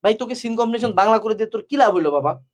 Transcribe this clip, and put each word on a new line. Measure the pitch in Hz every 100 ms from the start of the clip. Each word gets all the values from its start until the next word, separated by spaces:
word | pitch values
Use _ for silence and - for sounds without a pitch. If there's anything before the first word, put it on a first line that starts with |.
ভাই | 202 220
তোকে | 240 240
সিন | 233 226
কম্বিনেশন | 233 233 240 180
বাংলা | 202 220
করে | 214 208
দিয়ে | 220
তোর | 220 -
কি | 277
লাভ | 226 180
হইলো | 151 143
বাবা? | 143 - _